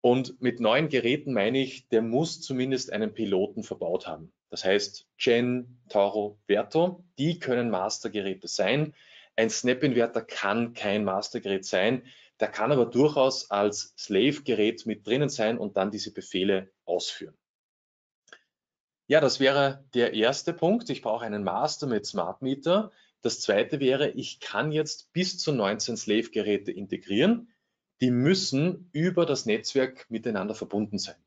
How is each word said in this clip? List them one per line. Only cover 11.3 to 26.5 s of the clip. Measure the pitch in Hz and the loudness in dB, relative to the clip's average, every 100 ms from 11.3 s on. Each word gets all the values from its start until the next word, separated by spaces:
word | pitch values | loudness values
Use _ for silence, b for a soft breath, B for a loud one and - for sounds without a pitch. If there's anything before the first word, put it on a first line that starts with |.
| 92 98 95 95 | -8 -2 -4 0
sein, | 95 101 127 B B B _ | 2 2 0 B B B _
der | 107 | -6
kann | - 113 | -2 2
aber | 143 117 | 2 4
durchaus | 120 151 151 131 131 - | 4 4 6 2 2 -2
als | 101 104 101 - - | 0 2 0 -10 -14
Slave-Gerät | - 98 127 147 - 110 104 - 113 | -2 2 2 0 -2 2 2 0 -6
mit | 104 - | -8 -2
drinnen | 127 143 | 0 0
sein | - 110 117 | 0 -2 0
und | 101 98 | -4 -2
dann | 98 | -2
diese | 104 104 | -2 -10
Befehle | - - 92 95 95 95 _ - | -12 -6 -2 2 0 -2 _ -4
ausführen. | 87 - - 80 _ _ _ _ _ _ _ _ _ _ B B _ _ _ _ _ _ | -4 -4 -10 -14 _ _ _ _ _ _ _ _ _ _ B B _ _ _ _ _ _
Ja, | 147 | 4
das | 139 - | 4 4
wäre | 135 139 139 135 _ | 4 4 2 0 _
der | 123 117 | 2 2
erste | 110 113 139 - | 4 2 2 -4
Punkt. | 170 165 233 233 | 0 2 0 -2
Ich | 135 | -6
brauche | 117 113 117 | -2 -2 -2
einen | 104 | -4
Master | 95 92 147 - 139 | -2 -2 -2 -4 -2
mit | 110 - | -2 -2
Smart | 101 85 98 | -6 -6 -6
Meter. | 131 135 160 190 214 B B B | -6 -4 0 0 0 B B B
Das | 120 - | -6 -4
zweite | - 104 120 147 | 2 2 2 0
wäre, | 135 131 139 | 2 2 0
ich | 107 127 - | -2 -10 -12
kann | - 101 147 | -8 -4 -2
jetzt | 151 151 - - | -2 -2 -6 -8
bis | 165 185 - | -4 -4 -4
zu | - | -2
neunzehn | 135 98 107 - 110 | 0 0 0 -4 -6
Slave-Geräte | - 107 110 110 104 | 0 0 0 -2 0